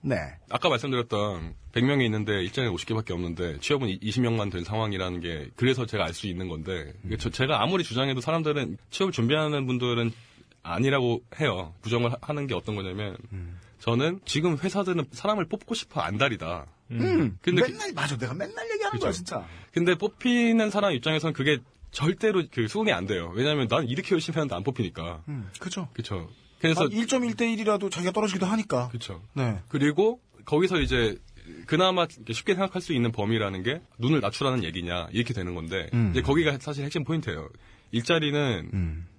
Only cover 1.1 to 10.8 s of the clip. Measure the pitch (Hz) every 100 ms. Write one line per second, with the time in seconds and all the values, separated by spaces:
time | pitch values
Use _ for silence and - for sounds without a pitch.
1.1 | 107 104 92 80 82 - - 123 143 120
2.1 | 107 104 104 92 110 123 85 - 110 110
3.1 | 87 87 85 87 71 - 147 123 95 107
4.1 | 110 120 113 101 90 85 107 110 98 92
5.1 | 90 85 82 71 - 123 131 117 107 85
6.1 | 85 104 87 92 80 78 92 71 - 92
7.1 | 110 117 - 131 143 117 185 - 113 135
8.1 | 131 123 165 156 147 110 92 - - 196
9.1 | 170 117 151 151 147 131 127 123 117 117
10.1 | 113 - - - _ - 85